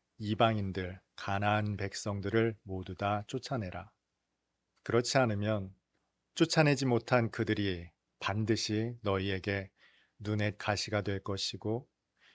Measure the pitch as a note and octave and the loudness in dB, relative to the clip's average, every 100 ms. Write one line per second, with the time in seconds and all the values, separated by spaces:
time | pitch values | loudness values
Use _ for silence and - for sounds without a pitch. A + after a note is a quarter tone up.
0 | _ - G#2 G#2+ A2+ A2 G2 F#2 F#2 F#2 | _ -8 -2 2 4 2 -2 -4 -6 -10
1 | _ - - G2 G#2 G#2 G#2 G2 G2 - | _ -10 -4 0 2 2 0 -4 -6 -6
2 | A2 G2+ G2 A2+ A2+ G#2+ G2 F#2 F#2 F2+ | -6 -4 0 2 2 -2 -8 -8 -8 -4
3 | G2+ G#2 G#2 C3 - C3+ F#2 F2+ F#2+ _ | -2 -2 -4 -8 -4 -6 -6 -10 -14 _
4 | _ _ _ _ _ _ _ _ - A#2 | _ _ _ _ _ _ _ _ 2 2
5 | A#2+ C3+ A#2+ G#2 G#2 G#2+ F#2+ - _ _ | 4 4 4 2 0 -2 -4 -12 _ _
6 | _ _ _ - D#3+ E3 D3+ C3+ C3 A#2 | _ _ _ 0 4 6 4 4 4 2
7 | - B2+ A2+ - G#2+ G#2+ G2+ F2 E2+ _ | 4 2 2 0 0 0 0 -4 -8 _
8 | _ _ - G2+ A2 G#2+ - G#2+ A#2 A#2+ | _ _ -4 0 2 0 0 -2 -2 -4
9 | G2+ F#2+ G2 F#2+ G2+ G2 G2 _ - _ | 0 0 0 -2 -2 -2 -4 _ -20 _
10 | _ - G#2 G#2+ G#2 G#2 - G2+ - G#2 | _ -10 -2 0 0 -2 -2 -2 0 -2
11 | G2+ G2 - F#2+ - F2+ G#2+ A#2 - _ | 0 -4 -4 -4 -4 -4 -4 -4 -6 _
12 | _ _ - | _ _ -20